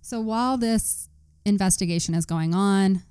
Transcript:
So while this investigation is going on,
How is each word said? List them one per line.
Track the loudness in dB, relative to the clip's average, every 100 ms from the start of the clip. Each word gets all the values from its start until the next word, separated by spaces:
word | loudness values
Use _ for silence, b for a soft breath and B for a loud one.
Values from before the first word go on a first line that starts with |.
So | -10 -8
while | -4 -2 -2 0
this | 0 0 0 -4 -6 _ _ _ 0
investigation | 2 2 0 0 -2 -2
is | -4 -2
going | -2 0
on, | 0 2 2 2 0 -4